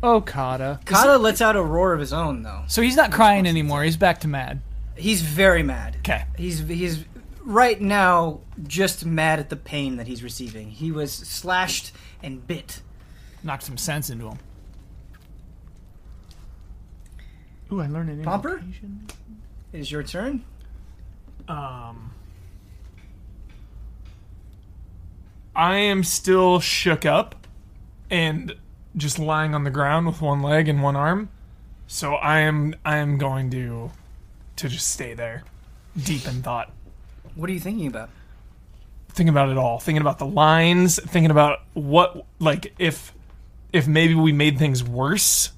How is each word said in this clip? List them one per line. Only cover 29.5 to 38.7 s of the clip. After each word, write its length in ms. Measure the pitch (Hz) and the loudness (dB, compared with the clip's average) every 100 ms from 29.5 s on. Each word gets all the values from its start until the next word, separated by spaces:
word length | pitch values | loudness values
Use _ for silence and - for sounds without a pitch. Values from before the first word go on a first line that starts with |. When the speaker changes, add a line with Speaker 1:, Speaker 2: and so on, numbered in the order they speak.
Speaker 4:
on 100 | 151 | -2
the 60 | 143 | -2
ground 360 | 135 143 156 170 | -2 0 2 0
with 140 | 160 | -2
one 220 | 156 143 | -2 0
leg 260 | 143 151 156 | 2 2 4
and 140 | 147 | 2
one 140 | 139 139 | 2 2
arm. 340 | 147 190 208 - - - - - - | 0 0 -4 -14 -20 -20 -20 -20 -12
So 280 | - 147 | -8 -4
I 260 | 143 151 156 | -2 2 2
am, 340 | 156 151 147 156 | 2 0 -2 -4
I 140 | 156 151 | -4 -2
am 180 | 147 139 | 0 -2
going 320 | 143 135 131 | -2 -4 -4
to, 400 | 127 123 117 117 - - - - - - - | -4 -6 -8 -12 -14 -20 -20 -20 -20 -18 -10
to 120 | 139 | -8
just 200 | 120 - | -6 -6
stay 260 | - 127 | -6 -10
there, 300 | 113 117 117 - - - - - - | -10 -10 -10 -16 -20 -20 -20 -14 -8
deep 300 | 135 147 131 | -4 -4 -4
in 160 | 127 | -8
thought. 300 | 127 120 110 - - - - - - | -6 -6 -8 -14 -20 -20 -20 -20 -18
Speaker 2:
What 140 | - 165 | -10 -8
are 40 | |
you 80 | 185 | -6
thinking 260 | 180 220 151 | -6 -6 -6
about? 240 | 113 113 - - - - - - | -8 -14 -18 -20 -20 -20 -20 -20